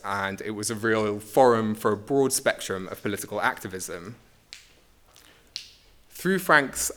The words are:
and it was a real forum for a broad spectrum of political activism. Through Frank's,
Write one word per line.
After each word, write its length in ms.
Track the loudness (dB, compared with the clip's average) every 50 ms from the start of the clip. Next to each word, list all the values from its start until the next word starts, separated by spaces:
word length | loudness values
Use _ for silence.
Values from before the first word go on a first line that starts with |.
| -6
and 380 | -6 -4 -2 -2 -4 -4 -6
it 100 | -6 -8
was 180 | -6 -6 -6 -6
a 60 | -4
real 440 | -2 0 2 2 2 2 0 -2 -4
forum 540 | -8 2 6 6 8 8 8 6 2 0 -2
for 200 | 0 0 0 0
a 40 |
broad 360 | 0 -2 0 2 2 4 2 0
spectrum 540 | 0 2 0 0 0 -4 -6 -6 -6 -6 -8
of 120 | -10 -8
political 380 | -6 -6 -4 -6 -6 -6 -4 -2
activism. 760 | 0 -2 -2 -4 -8 -10 -10 -10 -10 -10 -10 -10 -12 -14 -16 -16 _ _ _ _ _ _ -20 -20 -20 _ _ _ _ _ _ _ _ _ _ -20 -20 -20 -20 _ _ _ -18 -18 -18 -20 -20 _ _ _ _ _ _ _
Through 300 | -14 -6 -2 -2 -2 0
Frank's, 520 | 2 4 4 4 4 2 -2 -6 -6 -2 2